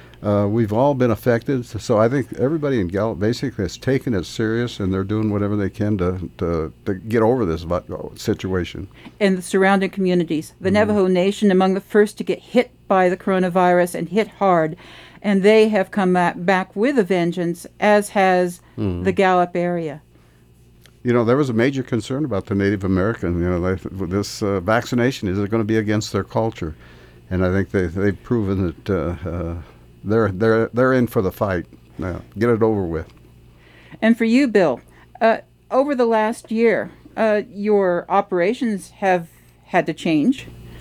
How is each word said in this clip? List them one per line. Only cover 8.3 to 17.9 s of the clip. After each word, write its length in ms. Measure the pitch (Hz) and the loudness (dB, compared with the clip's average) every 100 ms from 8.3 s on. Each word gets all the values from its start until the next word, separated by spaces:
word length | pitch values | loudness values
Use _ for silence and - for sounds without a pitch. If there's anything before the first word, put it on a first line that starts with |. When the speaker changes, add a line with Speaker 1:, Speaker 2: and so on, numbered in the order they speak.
| 101 95 92 85 - 95 - - - | -4 -2 -4 -4 -8 -14 -18 -20 -2
Speaker 2:
And 180 | 202 185 | 0 0
the 40 | |
surrounding 480 | 180 190 190 196 190 | -2 0 2 2 0
communities, 600 | 196 185 180 160 156 - - | -2 0 0 0 -4 -6 -6
the 100 | 185 | 0
Speaker 1:
Mm-hmm. 40 | 208 | 2
Speaker 2:
Navajo 320 | 208 208 185 | 2 2 2
Nation, 440 | 185 196 202 202 | 2 0 2 2
among 240 | 185 190 185 | 4 2 0
the 60 | |
first 360 | - 208 208 - | 2 2 2 0
to 60 | |
get 160 | - 180 | -6 -6
hit 320 | - 247 240 _ - | -2 0 0 _ 0
by 220 | 190 185 | 2 2
the 80 | 180 | 0
coronavirus 800 | - 190 185 185 180 180 175 165 | 0 0 2 2 4 4 2 -2
and 140 | 170 | -2
hit 200 | 196 208 | -2 -2
hard, 480 | - 196 175 156 - - - - - | 0 2 2 0 -6 -16 -20 -20 -8
and 200 | 208 196 | -2 2
they 260 | 196 220 214 | 6 6 6
have 220 | 208 190 | 2 -2
come 220 | 208 185 | -2 2
ba-, 220 | 180 175 175 | 2 0 0
back 360 | 180 185 190 | 0 0 -2
with 240 | 196 247 277 | -2 0 2
a 60 | |
vengeance, 640 | 180 185 170 175 170 170 - - | 2 0 0 -2 -4 -6 -12 -2
as 300 | 208 | 2